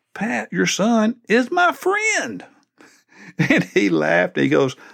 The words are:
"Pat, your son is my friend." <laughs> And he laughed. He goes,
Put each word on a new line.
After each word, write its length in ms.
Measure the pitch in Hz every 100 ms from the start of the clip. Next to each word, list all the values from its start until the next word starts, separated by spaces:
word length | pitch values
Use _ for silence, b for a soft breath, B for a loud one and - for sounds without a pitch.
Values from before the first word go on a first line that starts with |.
| _
"Pat, 360 | - 220 247 -
your 140 | - 180
son 560 | - 208 226 220 240 -
is 200 | 226 247
my 220 | 349 349
friend." 720 | 277 359 403 440 392 175 208 -
<laughs> 1000 | _ _ _ - _ _ - - - 139
And 140 | 233
he 260 | - 185 202
laughed. 480 | 160 151 170 180 -
He 120 | 139
goes, 260 | 147 135 - B